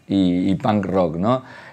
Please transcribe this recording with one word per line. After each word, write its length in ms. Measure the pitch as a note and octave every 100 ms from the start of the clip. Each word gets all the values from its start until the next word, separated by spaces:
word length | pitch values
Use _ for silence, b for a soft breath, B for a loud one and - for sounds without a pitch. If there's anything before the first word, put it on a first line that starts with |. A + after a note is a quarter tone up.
| -
y, 440 | G2 F#2 F2 F#2+
y 40 | F#2+
punk 300 | A2+ G#2+ F#2
rock, 300 | F#2 F2 D#2+
¿no? 260 | G2+ - B B B